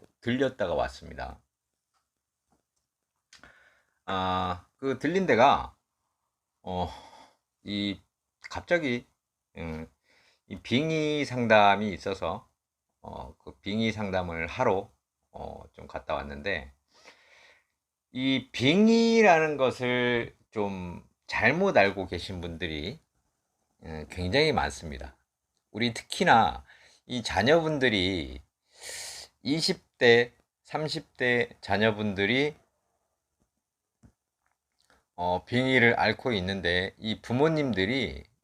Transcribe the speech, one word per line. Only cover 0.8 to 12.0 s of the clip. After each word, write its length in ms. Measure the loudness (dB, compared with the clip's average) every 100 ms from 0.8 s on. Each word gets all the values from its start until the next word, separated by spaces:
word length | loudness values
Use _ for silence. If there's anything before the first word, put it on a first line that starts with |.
| -4 -6 -16 -14 -14 -16 _ _ _ _ _ _ _ _ _ _ _ _ _ _ _ _ _ _ _ -20 -20 _ _ _ _ _ -6
아, 600 | -2 0 0 -2 -6 -10 -8
그 240 | -6 -2
들린 260 | -2 0 4
데가, 480 | 6 6 6 -2 _ _ _ _ _ _ _ _ _
어, 260 | -8 -4 -6 -8 -20 -20 -20 _ _ _
이 380 | -8 -4 -4 -6 _ _ _ _ -16
갑자기, 580 | -10 -2 -2 0 -4 -8 _ _ _ _ -12
음, 320 | -10 -10 -12 _ _ _ _ _ -18
이 120 | -14
빙의 640 | -2 -2 0 -2 -2 -2
상담이 720 | -4 -2 4 6 6 4 -2
있어서, 560 | -6